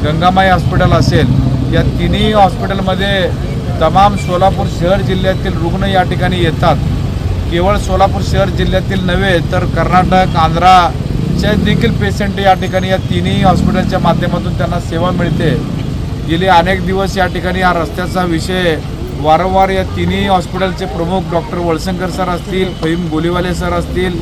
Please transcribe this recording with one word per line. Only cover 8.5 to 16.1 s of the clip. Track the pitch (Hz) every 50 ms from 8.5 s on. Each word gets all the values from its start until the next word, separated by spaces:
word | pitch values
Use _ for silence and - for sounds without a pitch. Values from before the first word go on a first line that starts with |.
| 175 185 180 180 180 185 180 - 196 185 185
नव्हे | 180 175 180 196 196 180 165 147 -
तर | - -
कर्नाटक, | - - - 165 165 160 180 185 180 180 185 185 185 185 -
आंध्राचे | 170 160 160 160 170 175 185 185 180 175 160 - - - - - - - - - - 190 202 214
देखील | 202 180 208 208 - 233 226
पेशंट | - - 208 196 190 - 202 196 185 185
या | 196 190 190
ठिकाणी | 175 185 180 180 185 185 190
या | 190
तिन्ही | 185 180 - 180 175 175 185 196 196
हॉस्पिटलच्या | 196 185 175 175 - - - 185 180 - 190 180
माध्यमातून | 175 170 165 165 175 170 - - - - -
त्यांना | - 175 165 175 170
सेवा | - - 165 165 170 180
मिळते. | 180 175 175 170 156 - 175 151 127 - - - - - - - - - - -